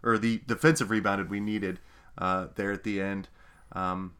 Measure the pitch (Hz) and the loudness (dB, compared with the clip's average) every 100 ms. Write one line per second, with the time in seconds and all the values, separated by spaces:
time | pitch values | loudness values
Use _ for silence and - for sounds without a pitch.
0 | 120 110 113 113 - 117 156 165 101 110 | 2 2 4 0 -2 4 6 6 2 2
1 | 101 98 90 101 104 107 98 92 - - | 2 0 -2 -4 -2 -2 -2 -6 -10 -20
2 | - - 92 92 92 - 98 98 107 98 | -18 -6 -2 -2 -2 -4 -4 -2 -2 -2
3 | 98 98 95 - - - - 90 92 92 | -2 -4 -8 -16 -20 -20 -14 -6 -4 -4
4 | 95 - | -6 -12